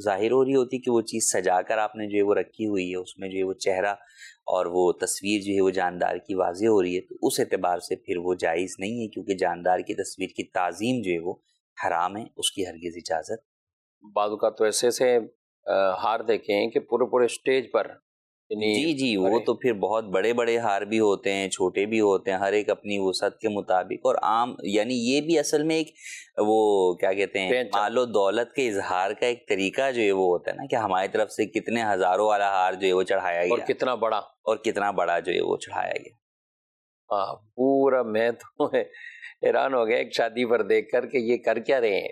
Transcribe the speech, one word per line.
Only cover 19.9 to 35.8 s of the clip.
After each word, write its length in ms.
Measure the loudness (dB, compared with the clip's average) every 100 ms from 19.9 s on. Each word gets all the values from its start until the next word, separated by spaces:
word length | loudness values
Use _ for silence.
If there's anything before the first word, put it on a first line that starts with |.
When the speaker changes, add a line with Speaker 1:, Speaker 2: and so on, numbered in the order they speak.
| 0
Speaker 1:
بڑے 280 | 0 0 2
بڑے 260 | 2 2 2
ہار 240 | 2 0
بھی 180 | 0 2
ہوتے 320 | 2 2 0
ہیں، 160 | -2 -2
چھوٹے 380 | -2 -2 0 0
بھی 140 | 2
ہوتے 300 | 4 2 0
ہیں، 80 | 0
ہر 140 | 2
ایک 180 | 2 0
اپنی 280 | -2 -2 -2
وسعت 400 | 0 0 -2 -2
کے 100 | -4
مطابق۔ 580 | -4 0 0 0 -2 -2
اور 80 |
عام، 400 | 0 2 0 0 -4
یعنی 320 | -2 0 0
یہ 260 | -2 0 0
بھی 180 | 2 0
اصل 240 | 2 0
میں 140 | 2 0
ایک 100 | -2 -8 -18 -18 -12 -2
وہ 560 | 2 4 4 4 4
کیا 180 | 2 0
کہتے 260 | 0 -2 -2
ہیں، 120 | 0
Speaker 2:
پہچان۔ 320 | 0 0 0
Speaker 1:
مال 160 | 0 0
و 60 |
دولت 500 | 0 2 2 2 -2
کے 140 | -2 -2
اظہار 420 | -2 -2 -2 -2
کا 160 | 0 -2
ایک 220 | -2 -4
طریقہ 440 | -2 0 0 -2
جو 100 | 2
ہے 100 | 2
وہ 120 | 4
ہوتا 260 | 2 2 -2
ہے 60 | -8
نا، 60 | -4
کہ 60 | -2
ہماری 320 | 0 0 0
طرف 220 | 0 -2
سے 160 | -2 -4
کتنے 360 | -2 -2 -2 0
ہزاروں 340 | 2 2 4 4
والا 220 | 2 2
ہار 240 | 2 0
جو 140 | 2 2
ہے 60 |
وہ 100 | 2
چڑھایا 380 | 2 0 0 0
Speaker 2:
اور 180 | 0 0
Speaker 1:
گیا۔ 80 | 0
Speaker 2:
کتنا 280 | -2 -2
بڑا۔ 220 | 0 0 -2
Speaker 1:
اور 400 | -4 _ -4 -2
کتنا 340 | -2 -2 -2
بڑا 280 | 0 0 0
جو 140 | 0
ہے 80 | 0
وہ 160 | 0 -2
چڑھایا 360 | -4 -6